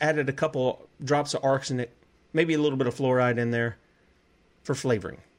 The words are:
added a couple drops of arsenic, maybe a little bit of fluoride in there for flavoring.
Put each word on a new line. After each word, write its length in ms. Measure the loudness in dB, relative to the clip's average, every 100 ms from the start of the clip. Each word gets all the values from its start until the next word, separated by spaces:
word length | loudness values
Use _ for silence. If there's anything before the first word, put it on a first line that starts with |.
added 260 | 0 0 0
a 60 |
couple 520 | -2 -2 0 -2 -4 -10 -8
drops 300 | 0 0 0
of 100 | -2
arsenic, 540 | 0 0 0 -6 -6 _ _ _ _
maybe 180 | 0 2
a 80 | 2
little 160 | 2 0
bit 100 | -2
of 80 |
fluoride 440 | 0 2 2 2 2
in 140 | 0
there 260 | 0 -2 -6 _ _ _ _ _ _ _ _
for 120 | -6
flavoring. 480 | -4 0 0 -2 -12 -20